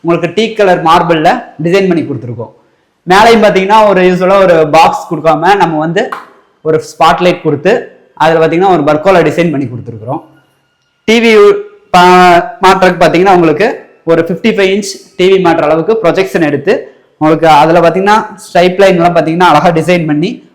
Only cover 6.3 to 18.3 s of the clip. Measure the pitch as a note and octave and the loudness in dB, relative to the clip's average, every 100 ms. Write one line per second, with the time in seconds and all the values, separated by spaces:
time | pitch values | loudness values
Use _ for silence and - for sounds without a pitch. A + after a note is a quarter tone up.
6.3 | _ _ _ D#3 D#3 - - E3 E3+ F3+ | _ _ _ -4 -4 -4 -2 0 2 0
7.3 | F3+ F#3 C#3+ F3+ A#3+ - _ _ _ D#3 | -2 -4 -2 -2 -2 -6 _ _ _ -2
8.3 | E3 D#3+ E3 F#3+ F3 D3 D3+ F#3+ F#3 D#3 | 0 0 0 0 0 0 0 2 2 0
9.3 | D3 E3+ C#3 B2+ A#2+ G2+ A2 A2 D3+ - | -2 -4 -4 -8 -10 -14 -16 -10 -10 -12
10.3 | _ _ _ _ _ _ _ - A3+ A3+ | _ _ _ _ _ _ _ -2 0 2
11.3 | G#3+ G3+ G3+ - _ _ F3+ F3+ F3+ F3+ | 4 4 0 -6 _ _ 2 4 4 4
12.3 | F3 - - F#3 F#3 F#3 E3+ E3+ E3+ F#3+ | 2 0 -2 0 2 0 2 0 2 2
13.3 | F3+ D#3+ D3+ A3 - - _ - E3 E3 | 2 2 0 -2 -4 -14 _ -2 -2 -2
14.3 | F3+ A3+ F#3+ F#3+ G3 G3+ - - - F#3 | -4 -4 0 0 -2 -6 -14 -20 -2 0
15.3 | F#3+ F3 E3 D3+ D#3+ D#3+ A3 E3+ F3 F#3+ | 2 2 0 0 -2 -2 -2 -2 -2 -4
16.3 | F3+ D#3 C#3+ C#3+ B3 - _ _ _ D#3 | -2 -4 -4 -2 -4 -6 _ _ _ -2
17.3 | D#3 D#3+ D3 D#3+ E3+ E3+ E3 G3 G#3+ A3+ | 0 2 4 4 2 2 0 0 -2 -2